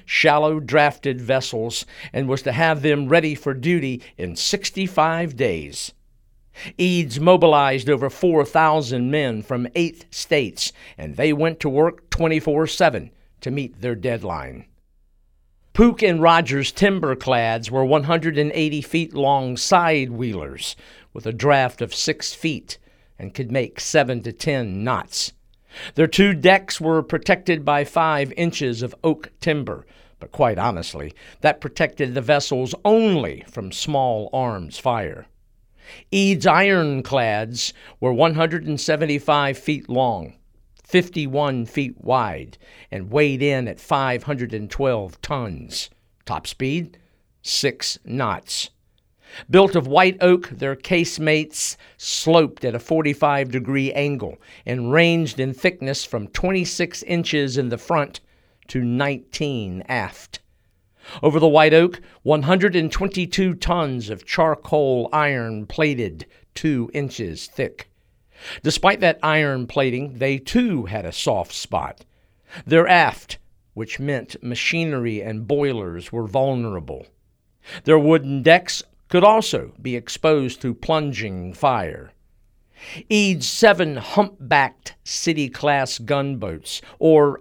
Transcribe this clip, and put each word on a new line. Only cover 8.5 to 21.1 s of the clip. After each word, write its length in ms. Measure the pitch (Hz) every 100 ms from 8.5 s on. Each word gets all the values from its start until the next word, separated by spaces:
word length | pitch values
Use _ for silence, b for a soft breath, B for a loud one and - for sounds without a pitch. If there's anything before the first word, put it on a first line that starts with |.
| 160 160 156 127 123 123
men 320 | 151 135 110
from 240 | 107 123 123
eight 320 | 170 170 - -
states, 600 | - - 147 113 - - B B B
and 200 | 78 69
they 160 | 151
went 260 | 147 165 160
to 100 | 151
work 400 | 135 165 170 -
twenty-four 580 | - 165 156 156 147 160
seven 420 | - 175 113 69 _ _ _
to 100 | -
meet 300 | 139 135 -
their 160 | 123 113
deadline. 720 | 127 117 98 82 65 64 - _ _ _ _ _ _ _ _ _ _
Pooke 360 | - 233 240 208
and 140 | 165
Rogers' 480 | 165 165 131 139 131
timber 460 | - 202 190 156 127
clads 560 | - 123 113 113 113
were 120 | 131
one 200 | 131 151
hundred 340 | 143 165 160 147
and 140 | 147
eighty 280 | 165 156 147
feet 320 | - 165 160
long 420 | - 139 139 131 123
side 540 | - 185 170 151 131
wheelers 640 | 117 123 95 73 64 - - b b b